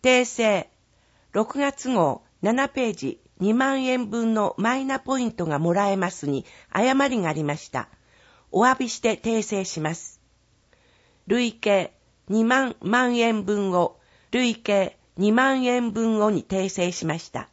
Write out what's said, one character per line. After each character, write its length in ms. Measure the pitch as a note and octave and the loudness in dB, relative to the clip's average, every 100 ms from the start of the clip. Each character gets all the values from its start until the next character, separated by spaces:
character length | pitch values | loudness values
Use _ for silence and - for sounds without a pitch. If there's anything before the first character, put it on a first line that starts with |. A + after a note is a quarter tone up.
訂 220 | B3+ B3+ | 6 4
正。 460 | B3 - A3 F#3+ - _ _ _ _ _ _ | 2 0 2 2 -4 _ _ _ _ _ _
六 260 | G3+ A3 C4+ | -2 -2 -2
月 320 | C#4+ C#4 B3 | -2 -2 -2
号、 320 | A#3 D#3 - _ _ | 2 2 0 _ _
七 280 | G3 B3 C4+ | 0 0 0
ペ 220 | - A#3+ | -2 -4
ー 40 | |
ジ、 260 | G3 C3+ - _ _ | -4 -8 -8 _ _
二 120 | F#3+ | 0
万 320 | A#3 C4+ C4+ | 2 2 0
円 240 | C4 B3+ A3 | 0 -2 -2
分 240 | A3+ A3+ | -2 0
の 220 | A3 G3+ - | 0 0 0
マ 200 | A3 C4 | -2 -2
イ 80 | |
ナ 160 | C4+ C4+ | -2 -6
ポ 180 | - C4+ | -4 -2
イ 60 | A#3 | -2
ン 60 | |
ト 120 | A3 | -4
が 140 | E3 D3 | -4 0
も 160 | E3 | 0
ら 160 | F3+ G3+ | 2 2
え 60 | G3 | 0
ま 140 | F3+ | -2
す 160 | - C#3+ | -4 -4
に 200 | C#3 - - - | -4 -6 -20 -8
誤 380 | - B3 C4+ C#4 | 0 2 2 2
り 100 | A#3+ | 0
が 100 | E3+ | -2
あ 40 | |
り 120 | D#3 | -2
ま 120 | D3 D3 | -4 -6
し 140 | - | -8
た。 180 | C3 - - _ _ _ _ _ | -10 -10 -18 _ _ _ _ _
お 120 | - | 2
詫 140 | A#3+ B3+ | 2 2
び 100 | B3 | -2
し 120 | - | -2
て 160 | A#3 G#3 | -2 -2
訂 260 | A3 A3+ | -2 -2
正 220 | G#3 G3+ | -2 -4
し 160 | F#3+ - | -4 -4
ま 140 | D3+ | -6
す。 260 | E3+ - - _ _ _ _ _ _ _ _ _ _ - | -6 -12 -20 _ _ _ _ _ _ _ _ _ _ -2
累 260 | A#3 A#3+ | 0 0
計 400 | A3 G#3 G3 E3+ _ _ _ - | -2 2 2 0 _ _ _ -4
二 160 | G#3+ | 0
万 320 | A3+ B3+ C4 - | 2 2 0 -4
万 380 | F3+ B3 B3 A#3+ | 0 2 2 2
円 260 | A#3 A3 | 2 0
分 280 | F#3+ G#3 G3 | -2 -2 2
を、 280 | F3+ E3+ - _ _ _ | 2 0 -2 _ _ _
累 260 | B3 B3 A3+ | 0 0 0
計 420 | - G3+ F#3 - _ - | 0 0 0 -6 _ 0
二 160 | G3+ | 2
万 320 | A#3 C4 C4 | 4 4 2
円 280 | B3 B3 A#3 | 2 0 -2
分 300 | G#3+ A3+ G#3+ | -2 0 2
を 80 | G#3 | 2
に 120 | F#3+ | 0
訂 240 | - F#3+ F#3+ | -2 -4 -2
正 220 | F#3+ F3 | -2 -4
し 140 | F3 D#3+ | -2 -4
ま 120 | D#3+ | -6
し 100 | - | -8
た。 200 | B2 - | -12 -12